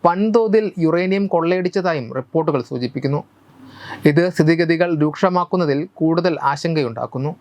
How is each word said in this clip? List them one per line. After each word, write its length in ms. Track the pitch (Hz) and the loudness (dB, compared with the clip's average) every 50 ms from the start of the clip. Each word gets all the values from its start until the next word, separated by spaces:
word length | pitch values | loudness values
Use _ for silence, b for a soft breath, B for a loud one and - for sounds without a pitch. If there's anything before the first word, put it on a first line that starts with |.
| - 175 | 4 2
വൻതോതിൽ 580 | 170 185 208 220 214 233 226 220 202 220 214 190 - 185 165 | 2 2 0 2 2 2 2 4 2 2 2 0 -2 0 0
യുറേനിയം 400 | 160 160 175 185 185 190 196 202 190 - | 2 2 2 0 0 0 0 0 0 0
കൊള്ളയടിച്ചതായും 720 | 170 165 170 180 185 180 180 - 196 180 185 165 147 120 113 131 131 | 0 0 0 0 0 -2 -2 -2 -2 -2 -2 -2 -2 -6 -6 -8 -8
റിപ്പോർട്ടുകൾ 420 | 127 _ - 160 160 156 147 135 120 - | -10 _ -2 0 0 2 0 -2 -2 -4
സൂചിപ്പിക്കുന്നു. 500 | 135 127 123 117 - 139 131 139 139 151 - _ _ _ _ _ - B B B B B B B B B - 151 | -6 -6 -6 -6 -6 -4 -4 -2 -2 -4 -6 _ _ _ _ _ -20 B B B B B B B B B 2 2
ഇത് 120 | 147 156 175 185 175 | 4 4 2 0 0
സ്ഥിതിഗതികൾ 560 | - 160 156 165 160 170 160 170 160 175 175 170 147 151 | 2 2 2 4 2 2 0 2 2 2 0 2 0 0
രൂക്ഷമാക്കുന്നതിൽ 760 | 156 147 - - 185 180 180 175 - - 185 175 147 135 143 175 185 _ - | -2 0 0 0 2 2 0 -2 0 -2 -2 0 0 0 -2 -4 -6 _ -2
കൂടുതൽ 340 | 160 160 165 170 170 180 156 - - 139 | 0 0 0 2 0 0 -2 0 -2 -2
ആശങ്കയുണ്ടാക്കുന്നു. 800 | 143 143 - 170 165 156 139 120 117 117 120 117 - 123 135 151 160 - | -2 -2 -2 -2 -2 0 -2 -2 -4 -8 -10 -8 -6 -6 -6 -6 -8 -10